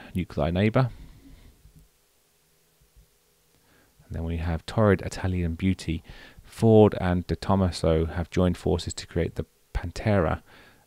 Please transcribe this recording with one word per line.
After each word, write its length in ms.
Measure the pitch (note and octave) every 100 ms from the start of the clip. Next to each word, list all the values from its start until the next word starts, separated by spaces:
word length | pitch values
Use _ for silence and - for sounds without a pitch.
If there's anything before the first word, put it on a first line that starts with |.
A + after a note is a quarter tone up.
| - F2+
Nuclei 340 | D#2+ - D2
Neighbour. 400 | F2 G#2+ B2 B2 - - - - - - _ - - _ _ _ _ _ _ _ _ _ _ _ _ _ _ _ _ _ _ _ _ _ _ -
And 80 | E2+
then 80 |
we 140 | E2 E2
have 280 | E2 E2 -
Torrid 360 | - G#2+ F#2
Italian 500 | - - F#2+ F2+ E2+
Beauty. 500 | E2 F#2+ F#2 - E2 - - - -
Ford 540 | - - A2+ A2 G#2 -
and 260 | F#2 F2+ -
De 80 | E2
Tomaso 680 | - G2 F#2 - E2 D#2+ E2
have 240 | F2 E2
joined 260 | - F2+ F2
forces 380 | E2+ E2 -
to 140 | - -
create 280 | F2 F2 -
the 100 | - _ _
Pantera, 680 | - F2+ - A2+ G2+ D#2+ D#2+ _ - - _